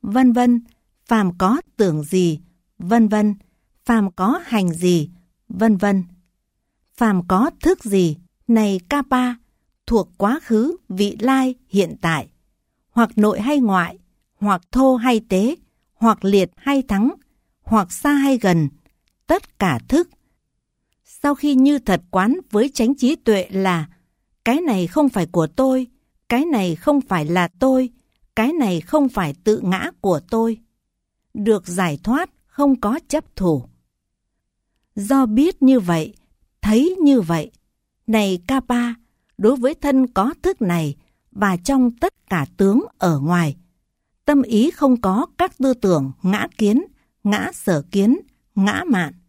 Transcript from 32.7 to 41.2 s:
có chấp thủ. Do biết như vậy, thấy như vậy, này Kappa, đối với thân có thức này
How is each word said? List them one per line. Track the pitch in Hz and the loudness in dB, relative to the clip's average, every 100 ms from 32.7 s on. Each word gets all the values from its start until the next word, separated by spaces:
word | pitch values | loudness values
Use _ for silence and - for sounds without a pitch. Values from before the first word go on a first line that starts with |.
| 262 | 2
có | 208 277 _ | 0 -4 _
chấp | 302 - - | -6 -6 -4
thủ. | 185 147 117 _ _ _ _ _ _ _ _ _ _ _ _ - | -2 -2 -4 _ _ _ _ _ _ _ _ _ _ _ _ -12
Do | 202 269 254 | 0 2 2
biết | 214 320 - | 2 0 2
như | 262 262 | 4 4
vậy, | 175 170 156 - _ _ _ _ | 2 -2 -4 -12 _ _ _ _
thấy | 208 214 311 370 | 0 2 2 2
như | 294 269 | 4 4
vậy, | 165 165 - _ _ _ _ _ - | 2 -4 -4 _ _ _ _ _ -2
này | 220 202 180 175 | 0 0 -2 -2
Kappa, | 269 254 240 240 233 _ _ _ - | -4 -2 -4 -4 -8 _ _ _ 0
đối | 208 269 | 0 2
với | 247 | -2
thân | 311 285 262 254 | -2 0 0 0
có | - 214 339 | 0 -4 -2
thức | 359 392 | -4 -2
này | 196 175 156 147 _ _ | -2 -2 -4 -8 _ _